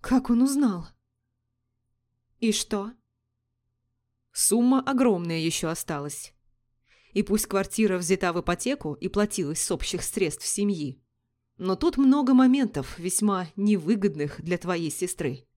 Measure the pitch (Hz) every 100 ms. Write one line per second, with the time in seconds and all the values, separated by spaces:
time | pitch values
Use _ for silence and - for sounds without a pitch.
0 | - 262 254 233 269 277 269 180 - _
1 | _ _ _ _ _ _ _ _ _ _
2 | _ _ _ _ 226 208 - 208 202 247
3 | _ _ _ _ _ _ _ _ _ _
4 | _ _ _ - - 226 240 262 262 262
5 | 247 185 170 165 160 160 165 165 - 151
6 | 147 - - _ _ _ _ _ _ _
7 | _ - - 214 - 196 - - 214 180
8 | 170 190 185 170 170 175 - 277 156 143
9 | 190 202 208 - 147 165 - 170 - -
10 | - - 175 - - - 202 185 147 131
11 | _ _ _ _ _ _ 185 - 320 339
12 | 269 285 262 254 262 269 254 151 135 -
13 | 175 - 208 196 175 - 208 208 156 220
14 | 196 151 147 - 165 175 170 175 165 -
15 | 175 - 147 139 _